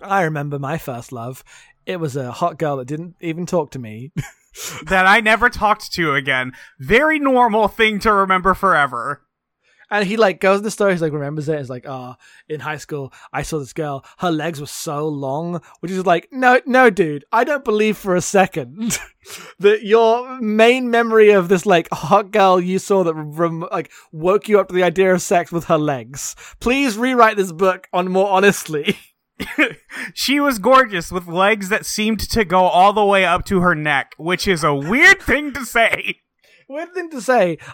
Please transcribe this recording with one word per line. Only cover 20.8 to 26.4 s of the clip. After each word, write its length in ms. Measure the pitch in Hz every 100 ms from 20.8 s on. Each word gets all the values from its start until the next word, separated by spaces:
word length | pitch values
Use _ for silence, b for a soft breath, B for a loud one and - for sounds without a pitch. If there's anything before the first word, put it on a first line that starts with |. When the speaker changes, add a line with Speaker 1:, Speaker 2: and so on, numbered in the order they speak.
| 247
Speaker 1:
memory 380 | 233 233 220 208
of 160 | 202 175
this, 180 | 185 208
like, 220 | 170 -
hot 380 | - 147 208 190
girl 280 | 208 190 185
you 180 | 180 185
saw 280 | - 196 170
that 80 |
rem-, 520 | 156 151 156 170 165 175
like, 180 | 190 - b b
woke 380 | 156 175 202 214
you 100 | 202
up 80 | 190
to 60 | 180
the 80 |
idea 300 | 180 165 190
of 80 | 180
sex 320 | - 180 160
with 120 | 170 -
her 120 | 165
legs. 580 | 151 131 113 139 - -